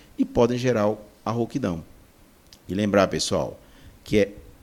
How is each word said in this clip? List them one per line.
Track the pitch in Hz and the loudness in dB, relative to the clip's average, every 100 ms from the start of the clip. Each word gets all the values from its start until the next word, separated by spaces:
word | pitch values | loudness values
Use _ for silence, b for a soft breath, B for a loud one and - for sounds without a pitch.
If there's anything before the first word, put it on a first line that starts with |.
| B - | B -6
e | 277 | -2
podem | - 117 123 | 2 2 2
gerar | 127 117 104 110 - - | 0 2 0 -2 -8 -12
a | - | -6
rouquidão. | 117 117 143 117 82 78 - - _ - _ _ - - | -4 -4 -4 -4 -6 -10 -20 -20 _ -20 _ _ -18 -6
E | |
lembrar, | 92 107 101 95 | -2 2 4 4
pessoal, | 80 - 95 64 - b b b b | 2 -2 -2 -4 -8 b b b b
que | - 107 | 0 2
é | 101 - - - | 2 -2 -20 -20